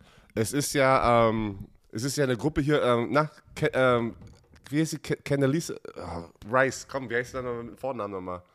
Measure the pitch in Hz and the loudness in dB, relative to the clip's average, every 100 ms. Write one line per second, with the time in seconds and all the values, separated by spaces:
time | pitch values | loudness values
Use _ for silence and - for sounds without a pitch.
0 | - - _ - 110 - - 147 131 131 | -20 -20 _ -4 -2 -2 0 2 4 4
1 | 117 120 113 113 107 101 - _ _ 110 | 6 6 4 2 -2 -6 -14 _ _ -6
2 | 135 139 135 120 147 156 143 147 120 120 | -4 0 0 0 -2 0 2 2 4 2
3 | 113 139 151 - _ - 151 131 131 120 | 2 0 0 -6 _ -4 -2 2 4 4
4 | 117 - - - _ - - 147 160 151 | 0 -6 -18 -20 _ -20 -4 -2 -2 -4
5 | - 151 - 143 131 156 - - - - | -6 -6 -2 2 2 2 -2 -10 -14 -12
6 | 85 85 85 _ 104 127 135 - - 139 | -10 -10 -12 _ 0 2 2 0 -8 -10
7 | 123 117 123 131 127 117 117 - 135 123 | -4 -4 -4 -8 -8 -8 -10 -10 -8 -6
8 | 101 95 92 90 - | -6 -8 -8 -10 -14